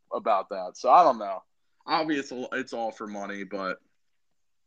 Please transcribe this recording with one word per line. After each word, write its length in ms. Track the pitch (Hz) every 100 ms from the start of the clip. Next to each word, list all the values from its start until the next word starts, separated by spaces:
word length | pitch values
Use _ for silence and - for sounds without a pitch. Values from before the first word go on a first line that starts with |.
| -
about 380 | 120 113 98 -
that. 220 | 98 90 -
So 140 | 123
I 140 | 147
don't 160 | 165 117
know. 220 | 101 92 - _ _ _ -
Obviously, 600 | 160 160 147 135 123 127
it's 200 | 127 127
all 180 | 117 113
for 160 | - 107
money, 360 | 104 98 101 95
but 320 | 101 95 - _ _ _ _ _ _ _ _